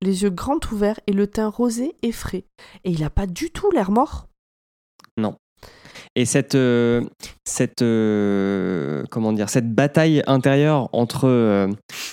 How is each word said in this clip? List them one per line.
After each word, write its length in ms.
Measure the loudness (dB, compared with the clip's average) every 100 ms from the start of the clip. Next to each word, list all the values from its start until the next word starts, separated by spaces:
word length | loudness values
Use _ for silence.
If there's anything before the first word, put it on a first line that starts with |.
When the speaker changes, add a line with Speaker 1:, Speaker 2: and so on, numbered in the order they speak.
Speaker 1:
les 220 | -4 0
yeux 60 | -2
grands 300 | -2 -2 -4 -4
ouverts 280 | -2 -2 -2 -2
et 60 |
le 160 | 0 0
teint 220 | -2 -4
rosé 460 | 0 -2 -2 -6 -4
et 100 | -6
frais. 320 | -6 -8 -10 -12 _ -20 -10 -4
Et 60 |
il 120 | -4
a 60 | -2
pas 180 | -2 -4
du 240 | -4 -8
tout 180 | -4 0
l'air 200 | 2 2
mort. 360 | 2 0 -4 -16 _ _ _ _ _ _ _ -14 -6
Speaker 2:
Non. 180 | -6 -6 _ _ -20 -20 -20 -20 -8 -2
Et 80 | 0
cette, 300 | 0 2 2
euh, 460 | 2 2 2 0 -2 -10 -20 -18 -8
cette, 360 | -4 -4 0
euh, 1200 | 0 2 0 0 0 0 0 -2 -2 -2 -4 -6 -6
comment 220 | -4 -2
dire, 160 | -2 0
cette 240 | 0 0
bataille 500 | 2 2 4 4 4 4
intérieure 600 | 2 4 4 4 2 0
entre, 340 | 0 -2 2 2
euh, 400 | 4 4 4 2 -2 -10 -14 -10